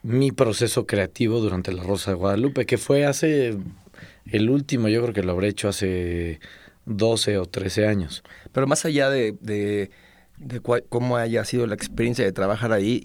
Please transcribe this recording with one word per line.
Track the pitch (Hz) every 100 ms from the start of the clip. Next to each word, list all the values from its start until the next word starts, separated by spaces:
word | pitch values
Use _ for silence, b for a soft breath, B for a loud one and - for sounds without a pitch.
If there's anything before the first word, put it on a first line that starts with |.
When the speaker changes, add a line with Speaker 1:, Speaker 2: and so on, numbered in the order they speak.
Speaker 1:
mi | 113 127 139
proceso | - 120 101 120 - 107
creativo | 101 90 - 117 117
durante | 107 92 90
La | 90
Rosa | 90 98 98
de | 90
Guadalupe, | 95 101 135 135 120
que | 127
fue | - 143 143
hace, | 139 160 147 123 104 90 95 - B B B -
el | 107 110
último, | 143 143 131 110
yo | 113
creo | 120
que | 104
lo | 92
habré | 90 104
hecho | 101 104
hace | 98 95 92 87 87 85 80 B B B B
doce | - 104 113 110 - 101
o | 87
trece | - 95 110 107
años. | 104 78 - B B B
Speaker 2:
Pero | 135 135
más | 156
allá | 165 143 135
de, | 135 110 101
de, | 110 104 104 104 95 b b b b -
de | 139 120
cua-, | - 120 -
cómo | 120 123 120
haya | 117 113
sido | 104 123 117
la |
experiencia | 101 - - 117 120
de | 98
trabajar | 92 95 110 117
ahí, | 107 101 123